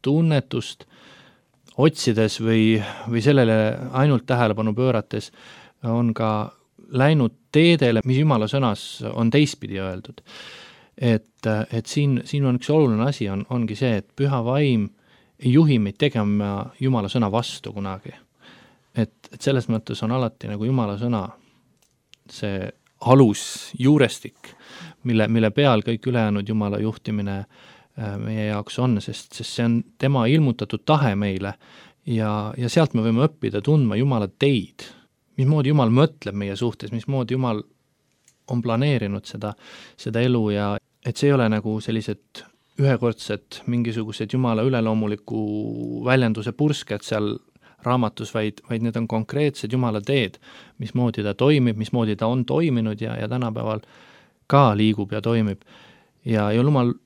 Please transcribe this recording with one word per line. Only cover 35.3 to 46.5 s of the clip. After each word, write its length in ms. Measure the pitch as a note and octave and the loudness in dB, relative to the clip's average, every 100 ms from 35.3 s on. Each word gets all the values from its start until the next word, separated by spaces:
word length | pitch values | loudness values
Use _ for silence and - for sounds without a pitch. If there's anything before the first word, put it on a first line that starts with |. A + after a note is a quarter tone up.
| - | -2
Mismoodi 320 | C3 D3+ C3+ | 2 2 4
Jumal 220 | D3+ A#2 | 4 4
mõtleb 400 | A#2+ D3+ - G#2+ | 4 4 0 -8
meie 220 | G2+ G2+ G2 | -6 -6 -4
suhtes, 320 | A#2+ G#2+ G#2 | -4 -6 -10
mismoodi 460 | A#2 B2 C3+ A#2 C3 | -8 -4 -4 -2 -2
Jumal 240 | B2+ G#2+ - _ _ _ _ _ _ _ - | -2 -2 -8 _ _ _ _ _ _ _ -6
on 140 | A#2+ | -4
planeerinud 640 | A#2 A2+ C#3+ B2+ G#2 G2+ - | 0 0 2 0 -2 -6 -10
seda, 220 | G#2+ G#2 G#2 - - - | -10 -10 -10 -18 -20 -20
seda 300 | _ B2+ A2+ B2+ | _ -6 0 2
elu 160 | B2 G#2+ | 2 0
ja 220 | G#2 G#2 G2+ _ _ B2+ | 0 -2 -4 _ _ -10
et 100 | - | 0
see 140 | C#3+ | 2
ei 60 | C#3 | 4
ole 100 | A2+ | 4
nagu 220 | G#2+ A2 G#2+ | 0 -2 -6
sellised 640 | G#2+ A2+ G#2+ G2+ _ - - _ _ - | -4 -4 -4 -10 _ -20 -20 _ _ 0
ühekordsed 800 | C#3 A#2+ A#2+ A2 - G#2 _ - - | 2 2 0 -4 -6 -8 _ -12 -4
mingisugused 640 | A#2+ A#2 A2+ A2 - G#2+ | -2 -2 -4 -8 -8 -4
Jumala 320 | C3 B2+ A2 B2 | -2 0 2 2
üleloomuliku 800 | B2+ A2+ A2 G#2 G#2+ - A2+ G#2+ G#2+ A2 A#2 A#2 A#2+ A#2+ | 2 0 0 -2 -4 -6 -6 -4 -4 -6 -8 -8 -6 2
väljenduse 460 | C3 A#2+ A2 A2 | 4 4 0 -4